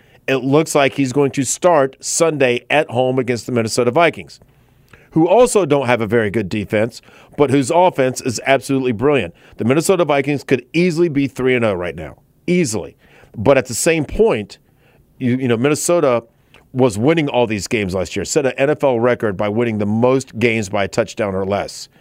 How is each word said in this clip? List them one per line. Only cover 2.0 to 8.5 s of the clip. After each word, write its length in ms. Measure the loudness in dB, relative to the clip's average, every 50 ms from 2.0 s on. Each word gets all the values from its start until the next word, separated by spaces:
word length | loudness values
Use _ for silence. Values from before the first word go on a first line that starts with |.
| -10
Sunday 640 | -6 -2 0 0 0 0 2 0 0 0 -2 -2 -2
at 220 | 0 0 0 0
home 280 | 0 -2 0 0 0 -2
against 280 | -2 -2 -4 -4 -4
the 60 | -4 -2
Minnesota 380 | -2 -2 -2 -2 0 0 0
Vikings, 500 | 2 2 2 2 0 -4 -10 -18 -20 -20 -20 -20 _ _ _ _ _ _ _ _ -20 -20 _ _ 0
who 140 | 0 2
also 380 | 4 6 4 4 4 4 2 2
don't 220 | 2 2 0 2
have 160 | 2 0 0 0
a 40 |
very 240 | 0 0 0 0 0
good 200 | -2 -4 -4 -4
defense, 500 | -4 -6 -4 -2 0 0 0 -2 -4 -10 -20 -20 -20 -20 -20 -8 -2 0
but 120 | 0 2
whose 200 | 2 2 0 2
offense 500 | 2 2 2 2 2 0 0 0 -2 -4
is 200 | -6 -6 -6 -4 0
absolutely 480 | 0